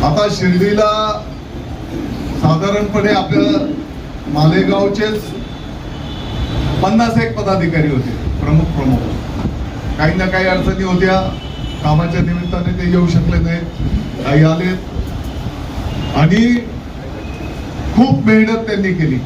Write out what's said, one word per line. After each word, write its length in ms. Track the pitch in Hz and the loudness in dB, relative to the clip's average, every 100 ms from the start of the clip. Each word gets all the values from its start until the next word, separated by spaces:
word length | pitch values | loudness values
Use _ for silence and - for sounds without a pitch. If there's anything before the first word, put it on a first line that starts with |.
आता 240 | 143 151 208 | 2 2 2
शिर्डीला 600 | 180 185 175 202 208 214 214 214 208 - - - - - - - - - - - - | 0 2 4 4 4 2 2 0 -2 -6 -12 -12 -10 -10 -10 -8 -8 -6 -6 -6 0
साधारणपणे 720 | 156 160 196 202 208 214 202 | 2 2 2 0 0 0 2
आपल्या 520 | 196 - - 285 302 - - - - - - - | 2 2 2 4 2 0 -4 -8 -10 -10 -10 -4
मालेगावचेच 920 | 151 156 180 190 202 202 202 214 214 - - - - - - - - - - - - - 113 139 147 | 2 4 4 2 2 2 0 -2 -2 -6 -10 -10 -10 -10 -10 -10 -10 -8 -8 -6 -4 -2 0 0 2
पन्नास 340 | 180 226 233 226 | 4 4 4 2
एक 200 | - - | -2 -4
पदाधिकारी 520 | - 190 165 156 151 | -2 0 0 2 2
होते, 220 | 135 123 107 - - | 2 -2 -4 -4 -2
प्रमुख 320 | 160 156 160 - | 2 4 2 0
प्रमुख. 200 | 131 127 - - - - - - - - - - | 0 0 0 -6 -6 -6 -4 -4 -8 -8 -6 0
काही 180 | 156 175 | 0 2
ना 100 | 185 | 0
काही 220 | 190 190 | 0 2
अडचणी 360 | 185 - 185 | 2 0 0
होत्या, 360 | 190 180 185 190 190 - - - - - | 0 2 4 2 0 -4 -10 -8 -8 -4
कामाच्या 380 | 151 156 170 - | 2 2 2 0
निमित्ताने 500 | 156 175 - 175 175 180 | 0 0 -2 -2 -2 0
ते 80 | 180 | 2
येऊ 180 | 175 170 | 2 4
शकले 300 | 170 170 170 | 4 4 2
नाहीत, 260 | 165 165 170 - - - - - - | 2 0 -4 -4 -2 -2 -4 -6 2
काही 180 | 147 | 6
आलेत 340 | 156 165 180 185 - - - - - - - - - - - - - - | 6 4 0 -2 -6 -6 -6 -6 -6 -6 -8 -8 -8 -6 -4 -4 -2 2
आणि 380 | 156 202 233 240 - - - - - - - - - - - - - 196 | 4 4 4 2 -2 -10 -12 -12 -10 -10 -10 -8 -8 -8 -10 -8 -2 4
खूप 300 | 262 - 214 | 4 4 4
मेहनत 400 | 220 220 226 - | 6 4 2 -2
त्यांनी 260 | 202 190 | 0 0
केली 260 | 156 156 127 | 2 0 0